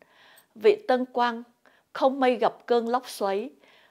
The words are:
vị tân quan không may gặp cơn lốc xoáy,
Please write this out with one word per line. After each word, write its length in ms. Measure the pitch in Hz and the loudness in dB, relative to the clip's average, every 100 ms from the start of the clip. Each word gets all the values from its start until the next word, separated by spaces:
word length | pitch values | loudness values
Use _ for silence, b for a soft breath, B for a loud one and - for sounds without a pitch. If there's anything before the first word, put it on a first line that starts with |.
| b b b b b 220 | b b b b b 0
vị 300 | 214 208 - | 2 2 2
tân 180 | 254 254 | -2 -2
quan 300 | 247 240 233 240 _ b b b | -2 -2 -4 -12 _ b b b
không 260 | - 269 277 | -2 0 2
may 160 | 254 233 | 0 2
gặp 300 | 220 - - | 0 -2 -2
cơn 220 | 240 233 | 0 0
lốc 220 | 247 - | -4 -4
xoáy, 400 | - 202 196 254 b b b b | -6 -4 -4 -6 b b b b